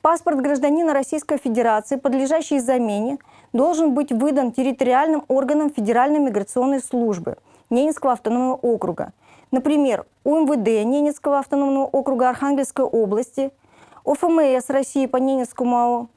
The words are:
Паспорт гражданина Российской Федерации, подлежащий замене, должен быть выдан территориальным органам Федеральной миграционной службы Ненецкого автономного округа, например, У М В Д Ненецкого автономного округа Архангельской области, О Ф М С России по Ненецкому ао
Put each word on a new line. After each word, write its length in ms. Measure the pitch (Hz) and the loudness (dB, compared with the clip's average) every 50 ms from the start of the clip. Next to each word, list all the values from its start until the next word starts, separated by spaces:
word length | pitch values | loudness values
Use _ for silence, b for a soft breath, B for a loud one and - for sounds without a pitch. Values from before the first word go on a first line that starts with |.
Паспорт 400 | - 311 339 339 - 359 302 269 | 4 2 2 2 0 -2 -2 0
гражданина 540 | 254 285 294 269 262 285 294 320 349 320 294 | 0 0 0 0 0 0 0 2 0 0 0
Российской 440 | 277 262 - - 311 - - 302 277 | 0 -2 -2 -6 -6 -4 -4 -4 -4
Федерации, 580 | - 262 226 240 240 233 220 214 214 - 277 | -2 -2 -2 0 2 2 2 0 0 -2 -6
подлежащий 640 | 262 - 277 254 269 269 269 311 320 302 - 302 277 | -2 -2 -2 0 0 0 0 0 -2 0 0 -2 -2
замене, 580 | 240 233 262 254 240 220 208 202 214 247 285 277 B B B B B B | 0 0 0 0 0 -2 -2 -2 -4 -4 -6 -8 B B B B B B
должен 420 | - 233 269 330 349 311 330 302 254 | -2 0 2 2 2 2 2 2 2
быть 180 | 285 294 294 | 0 -2 -2
выдан 400 | 247 220 254 302 285 277 269 240 | -2 0 0 0 0 0 0 -2
территориальным 720 | 226 - 262 269 254 - 269 247 247 262 294 320 311 294 294 | -2 -2 -2 -2 0 0 0 2 2 2 2 2 0 -2 0
органам 420 | _ 262 269 269 247 302 302 302 285 | _ 0 0 2 2 0 0 0 0
Федеральной 520 | 294 - 214 202 226 240 254 285 302 302 | -2 -2 -2 0 2 2 2 2 2 2
миграционной 600 | 285 262 202 208 196 - - 247 247 269 277 269 | 0 0 0 -2 -4 -2 -2 -2 0 0 0 -2
службы 580 | - - - 247 233 226 202 175 165 - - - B B B B B B | -4 -4 -2 -2 0 0 -2 -4 -6 -8 -10 -10 B B B B B B
Ненецкого 420 | 233 247 277 311 302 - - 269 | 0 0 2 0 -2 0 0 0
автономного 420 | 247 233 - 220 233 247 254 254 254 | 0 0 -2 -2 0 0 0 -2 -2
округа, 580 | 262 - 240 233 208 - - 170 - - - - B B B B B B B | -2 0 0 0 0 -2 -4 -4 -6 -8 -10 -10 B B B B B B B
например, 540 | - 262 262 294 302 294 285 269 220 - - _ _ _ _ | -4 -2 0 2 2 2 2 2 0 -2 -6 _ _ _ _
У 120 | 262 294 | 0 2
М 100 | 320 311 | 2 2
В 100 | 269 302 | 2 2
Д 280 | 254 202 214 226 214 214 | 0 2 2 2 2 2
Ненецкого 540 | 233 262 294 294 294 294 - - 302 285 277 | 0 0 2 0 0 -2 -2 -2 0 0 0
автономного 460 | 269 - - 277 285 277 269 269 269 | 0 -2 -2 0 0 0 0 0 -2
округа 440 | - - 277 262 285 269 240 254 254 | 0 -2 -2 0 0 0 2 2 0
Архангельской 560 | 247 - 277 277 285 269 269 - - - 262 | 0 0 -2 -2 0 0 -2 -4 -2 -2 -2
области, 680 | - - 233 220 196 202 214 254 - - - 269 277 - B B B B B B B B B B | 0 2 0 0 2 0 -2 -4 -4 -4 -4 -4 -4 -6 B B B B B B B B B B
О 80 | - | -4
Ф 120 | 285 - - | -2 0 2
М 160 | 349 330 330 | 2 4 4
С 280 | 311 269 262 254 247 - | 4 4 2 0 0 0
России 380 | 277 269 269 - - 277 269 | -2 -2 -2 0 -2 -2 -2
по 100 | - - | 0 0
Ненецкому 600 | 254 262 269 269 262 247 233 - - 247 240 240 | 0 0 0 0 -2 -2 -6 -6 -4 -2 0 2
ао 300 | 240 240 240 240 240 240 233 _ | 2 2 0 0 -2 -6 -10 _